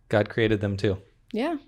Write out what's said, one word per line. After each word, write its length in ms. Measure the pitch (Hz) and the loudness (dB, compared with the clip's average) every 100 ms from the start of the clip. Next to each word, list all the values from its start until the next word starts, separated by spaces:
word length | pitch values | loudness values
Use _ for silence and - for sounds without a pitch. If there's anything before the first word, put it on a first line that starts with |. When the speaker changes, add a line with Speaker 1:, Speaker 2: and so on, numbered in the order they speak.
| - | 0
Speaker 1:
God 200 | 104 104 | 0 2
created 300 | - 110 104 | 0 2 2
them 160 | 101 98 | 0 -2
too. 220 | 107 95 - _ _ | -2 -2 -8 _ _
Speaker 2:
Yeah. 240 | 214 294 302 | -4 -2 -4